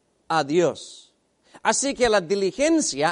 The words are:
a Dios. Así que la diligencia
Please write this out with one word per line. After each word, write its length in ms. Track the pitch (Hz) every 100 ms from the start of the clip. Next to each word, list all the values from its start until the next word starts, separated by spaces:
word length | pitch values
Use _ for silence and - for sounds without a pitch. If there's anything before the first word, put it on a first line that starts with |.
| _ _ -
a 160 | 160
Dios. 720 | 139 165 160 104 - - - _ _ _ _ -
Así 320 | - 220 269
que 160 | 208 240
la 120 | 214
diligencia 880 | 160 202 190 - 302 320 - 135 156